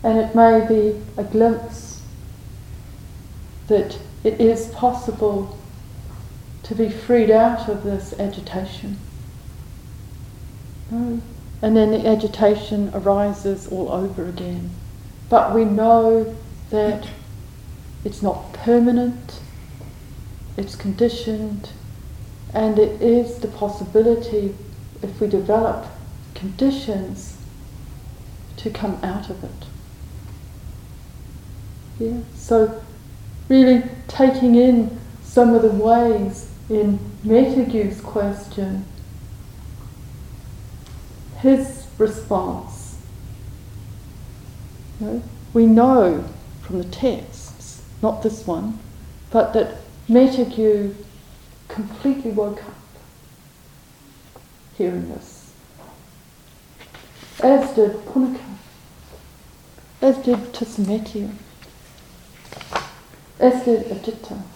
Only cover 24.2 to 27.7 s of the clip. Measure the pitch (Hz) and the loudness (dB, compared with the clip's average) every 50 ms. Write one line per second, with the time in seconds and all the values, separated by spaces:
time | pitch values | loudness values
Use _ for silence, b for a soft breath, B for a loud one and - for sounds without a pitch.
24.2 | 233 226 220 208 202 196 - - - - - - - - - - - 196 - - | 0 -2 -2 0 -2 -2 -6 -8 -14 -16 -16 -16 -16 -16 -12 -10 -10 -10 -4 -2
25.2 | 214 202 196 185 - - 208 226 226 214 - - - - - - - - - - | 0 0 0 0 2 2 2 2 2 0 -2 -4 -8 -12 -14 -16 -16 -16 -16 -16
26.2 | - - - - 185 196 190 - 262 277 277 269 - 226 208 196 185 185 190 - | -16 -16 -12 -10 -8 -8 -2 2 2 2 2 0 -4 -4 -4 -4 -4 -6 -10 -12
27.2 | - - - - - - - - - - | -12 -16 -16 -16 -16 -18 -16 -18 -18 -16